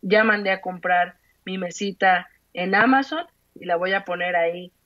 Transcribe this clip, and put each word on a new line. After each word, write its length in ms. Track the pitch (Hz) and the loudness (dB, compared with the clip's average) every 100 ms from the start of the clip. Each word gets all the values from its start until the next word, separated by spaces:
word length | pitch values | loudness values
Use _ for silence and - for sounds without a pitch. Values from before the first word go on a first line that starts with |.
ya 220 | 185 214 | 2 4
mandé 280 | 220 208 196 | 4 2 0
a 100 | 190 | -2
comprar 540 | 185 180 180 175 175 - _ _ 185 | -4 -6 0 0 0 -6 _ _ -10
mi 120 | 190 | -8
mesita 680 | 175 - 202 - 190 185 - _ _ | -8 -6 -8 0 2 2 -2 _ _
en 220 | - 185 202 | -6 0 2
Amazon 500 | 233 269 277 320 349 _ _ | 4 4 2 -6 -10 _ _
y 120 | - 180 | -14 -4
la 120 | 170 | -2
voy 160 | 185 | 0
a 100 | 196 | -2
poner 320 | 180 175 175 175 | -2 -4 -2 0
ahí, 360 | 170 180 180 _ | 0 -2 -10 _